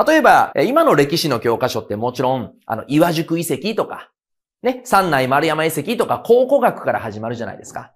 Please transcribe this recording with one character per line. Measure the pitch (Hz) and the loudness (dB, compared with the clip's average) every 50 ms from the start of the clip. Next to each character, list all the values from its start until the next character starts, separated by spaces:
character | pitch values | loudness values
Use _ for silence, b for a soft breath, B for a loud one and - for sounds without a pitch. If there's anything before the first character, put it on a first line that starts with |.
| - | 2
例 | 285 320 | 4 4
え | 311 240 | 6 6
ば、 | 247 - 139 113 - - | 6 6 6 4 2 0
え、 | - 151 | 0 0
今 | 208 269 320 330 | 2 2 2 2
の | 277 185 | 4 4
歴 | 147 143 143 170 156 | 4 2 2 0 -2
史 | - 156 | -2 -2
の | 127 113 | -2 -2
教 | - 120 113 110 | 0 0 0 0
科 | 131 120 | -2 -2
書 | - 113 | -4 -6
っ | 110 - | -6 -6
て | 107 | -6
も | 107 117 123 123 | -4 -4 -4 -4
ち | - 131 | -2 -2
ろ | 127 135 | -2 -2
ん、 | 127 110 - - _ _ | -2 -4 -8 -14 _ _
あ | - 110 | -8 -8
の、 | 110 - - | -8 -6 -2
岩 | 139 151 170 175 160 | 2 2 2 2 2
宿 | 160 160 - 160 165 | -2 -2 -2 -4 -4
遺 | 165 | -2
跡 | - 143 131 143 208 226 | -4 -4 -4 -4 -4 -4
と | 208 147 - | -4 -4 -4
か、 | - - - - _ _ _ _ _ _ _ _ _ _ - | -8 -12 -16 -20 _ _ _ _ _ _ _ _ _ _ -4
ね、 | 240 254 254 - | -4 -4 -4 -2
三 | - 214 196 190 175 | 0 2 2 2 2
内 | 147 131 131 | 2 0 0
丸 | 123 135 143 160 | 2 0 0 2
山 | 160 151 156 160 | 0 0 0 -2
遺 | 156 | -2
跡 | 156 151 139 196 240 | -2 -4 -4 -4 -2
と | - 226 | -2 -2
か、 | - 123 110 | -2 -4 -2
考 | - - 233 247 254 | 2 4 4 4 4
古 | 254 285 269 | 4 2 2
学 | 233 208 - - - | 2 0 0 -2 -2
か | 135 113 | -4 -4
ら | 101 | -2
始 | 104 113 101 107 | -4 -8 -8 -8
ま | 110 113 | -8 -8
る | 120 | -6
じ | 110 113 | -8 -8
ゃ | |
な | 98 95 | -10 -12
い | |
で | - - | -14 -18
す | - - | -16 -16
か。 | - - - _ | -16 -16 -16 _